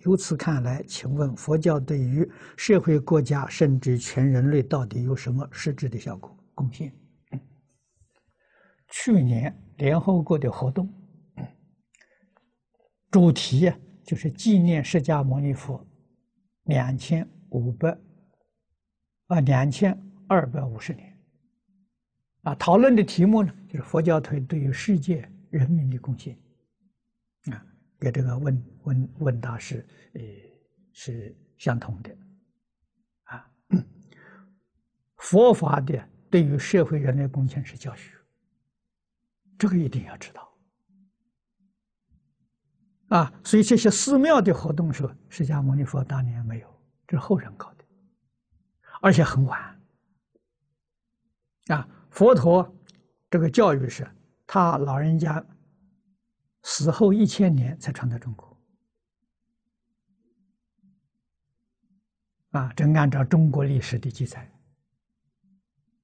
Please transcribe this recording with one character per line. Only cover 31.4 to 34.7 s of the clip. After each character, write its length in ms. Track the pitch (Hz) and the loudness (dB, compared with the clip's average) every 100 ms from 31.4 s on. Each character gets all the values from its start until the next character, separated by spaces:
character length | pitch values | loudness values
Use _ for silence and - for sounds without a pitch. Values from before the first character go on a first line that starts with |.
| _ _ | _ _
相 200 | - 117 | -4 -4
同 240 | - 98 | -6 -12
的。 160 | - - - _ _ _ _ _ _ _ _ _ | -14 -20 -20 _ _ _ _ _ _ _ _ _
啊， 280 | - 123 _ _ - | -20 -20 _ _ -2
<clears throat> 80 | - - - _ _ - - _ _ _ | -2 -2 -14 _ _ -20 -20 _ _ _